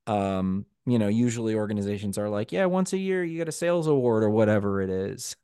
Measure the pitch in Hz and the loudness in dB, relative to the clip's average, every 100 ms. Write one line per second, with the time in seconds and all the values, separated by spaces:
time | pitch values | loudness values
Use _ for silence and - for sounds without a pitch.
0 | - 104 98 95 95 95 - _ - 120 | -4 -2 0 -2 -2 -2 -6 _ 0 2
1 | 104 110 120 117 110 110 104 104 101 104 | 2 2 0 0 -2 -2 -2 -2 -2 -4
2 | 104 98 104 104 110 180 190 185 185 190 | -4 -4 -4 -4 -2 -2 0 0 -2 -2
3 | 190 185 170 165 165 147 170 175 156 143 | -2 -2 -2 -4 -6 -2 0 2 2 2
4 | 123 110 110 107 107 107 101 98 95 95 | 4 4 4 4 4 4 2 -2 -2 -2
5 | 98 98 - - | -4 -8 -12 -16